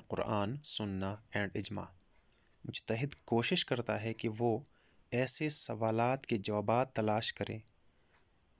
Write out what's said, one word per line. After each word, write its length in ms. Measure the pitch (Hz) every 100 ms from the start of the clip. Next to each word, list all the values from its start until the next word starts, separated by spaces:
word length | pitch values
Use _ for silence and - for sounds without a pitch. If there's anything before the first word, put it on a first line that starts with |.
| -
Quran, 440 | - - 107 101 143
Sunnah 540 | - - 104 95 95 104 - 104
and 180 | 101 107
Ijma। 280 | 98 98 90 - _ _ _ _ _ _ -
मुजतहिद 480 | - - 113 139
कोशिश 500 | - - 117 117 180
करता 320 | - 123 117 107
है 180 | 110
कि 140 | 113 117
वो 400 | 110 120 113 - _ _ _ _
ऐसे 360 | 123 127 - 151
सवालात 760 | 147 - 110 113 113 120 135 -
के 120 | 113
जवाबात 560 | 101 104 104 113 131 -
तलाश 360 | 107 107 -
करे 320 | - 104 110 - _ _ _ _ - _ _ _